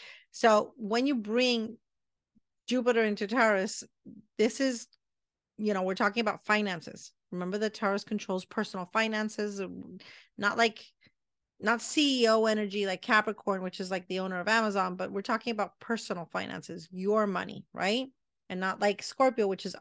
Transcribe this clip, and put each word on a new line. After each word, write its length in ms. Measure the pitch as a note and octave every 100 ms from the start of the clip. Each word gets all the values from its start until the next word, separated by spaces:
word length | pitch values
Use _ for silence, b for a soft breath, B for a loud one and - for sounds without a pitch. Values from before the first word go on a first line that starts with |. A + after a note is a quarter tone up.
| B B B
So 420 | - A#3 G#3+ - -
when 320 | G#3 A3+ C4+
you 80 | C4
bring 640 | G3+ A#3 B3+ A#3 A3 A3+ _ _ _ _ _ _ _ _ -
Jupiter 360 | B3+ A#3+ A#3
into 240 | A3 G3+ G3+
Taurus, 560 | B3 A3+ G3 F#3+ - - _ - - _ -
this 220 | G#3+ -
is, 280 | C4+ A#3 - _ _ _ _ _ _ -
you 160 | G#3
know, 100 | G3
we're 120 | F#3 F#3+
talking 260 | G#3 G3+
about 240 | G#3+ - -
finances. 680 | G#3+ G#3 F3 - - - _ _
Remember 260 | F3+ F3+ G#3
that 140 | G#3+
Taurus 300 | - G3+ G3+
controls 400 | - G#3 - F#3 -
personal 440 | - G#3 F#3+ F3+
finances, 720 | A3 A3 G#3+ G#3+ G#3+ G#3 G3
uh, 60 | F#3 F3+ - F#3 B B B -
not 200 | G3+ A3
like, 260 | A3+ G#3+ - _ b _ _ _ _ _
not 200 | G3+ A#3
C 420 | - D#4+ C#4+ C4
E 40 | A3+
O 180 | A3 A3
energy 400 | G#3+ G#3 G3+ G3
like 160 | F#3
Capricorn, 640 | - A3 G#3+ - - F#3+
which 160 | F#3 -
is, 100 | F#3
like, 180 | F#3+ F3+
the 120 | F#3
owner 200 | F#3 F#3
of 100 | F3+
Amazon, 480 | A3+ A3 G3 F#3 F#3
but 140 | F#3+
we're 100 | G3
talking 300 | G3 A3 A#3
about 280 | G#3+ F#3+ -
personal 480 | - A3+ - F3+ D#3+
finances, 580 | F#3 F#3+ F3+ - E3+ E3
your 340 | F#3 F#3+ G#3+ G#3
money, 400 | F3+ F#3 - -
right? 340 | - F#3 A#3 C4 _ _ _ _
And 100 | F#3
not 220 | F#3+ F#3+
like 200 | G#3 G3
Scorpio, 460 | - - C4 A#3 G3+
which 180 | F#3 F#3+
is 100 | -